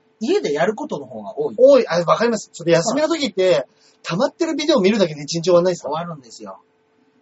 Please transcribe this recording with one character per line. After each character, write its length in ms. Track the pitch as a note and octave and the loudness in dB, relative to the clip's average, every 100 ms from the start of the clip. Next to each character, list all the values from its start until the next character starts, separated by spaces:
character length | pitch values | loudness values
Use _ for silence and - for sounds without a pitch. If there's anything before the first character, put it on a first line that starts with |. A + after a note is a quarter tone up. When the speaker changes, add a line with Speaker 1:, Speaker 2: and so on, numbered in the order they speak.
| _ - | _ -8
Speaker 1:
家 220 | A3+ G4 | 0 0
で 100 | A3+ | 0
や 140 | D3 F3+ | 0 0
る 100 | G#3+ | -2
こ 120 | D4+ | -6
と 120 | E3 | -10
の 60 | C3+ | -10
方 180 | A#2 | -14
が 160 | G2+ C#3 | -12 -6
多 120 | A3+ | -4
い。 40 | G#3+ | 2
Speaker 2:
多 220 | C4 C4+ | 4 4
い。 80 | A3+ | 2
あ、 120 | E3+ | -2
わ 160 | D#3+ D#3+ | 0 0
か 80 | A#3 | 0
り 40 | |
ま 80 | G#3+ | -2
す。 140 | - | -6
ち 100 | - | -8
ょ 20 | |
っ 20 | D#3+ | 0
と 60 | |
休 240 | E3 G#3+ C4 | 2 2 0
み 60 | |
の 60 | D4+ | 0
時 200 | E4 C4+ | 0 -2
っ 60 | |
て、 180 | - F#3 | 0 2
Speaker 1:
は 60 | D3+ | 2
い。 60 | - _ _ _ | 0 _ _ _
Speaker 2:
溜 120 | - E3+ | -8 -2
ま 80 | C#4+ | -2
っ 80 | - | -2
て 100 | D#4+ | -4
る 100 | D4 | -2
ビ 100 | D4+ | 2
デ 80 | - | 4
オ 60 | |
見 100 | F#3 | 4
る 80 | A3+ | 2
だ 80 | E3+ | 0
け 80 | D3 | -4
で 60 | |
一 120 | C#3+ E3 | -8 -4
日 80 | |
終 100 | E3 | 4
わ 80 | F3 | 4
ん 20 | |
な 80 | F3+ | 4
い 20 | |
で 20 | F3 | 0
す 60 | |
か？ 60 | C3 | -4
Speaker 1:
終 180 | D3+ F3 | -6 -8
わ 60 | |
る 60 | D3+ | -12
ん 20 | |
で 80 | A#2 | -18
す 120 | - | -18
よ。 180 | G2+ F#2+ _ _ _ _ _ _ | -18 -18 _ _ _ _ _ _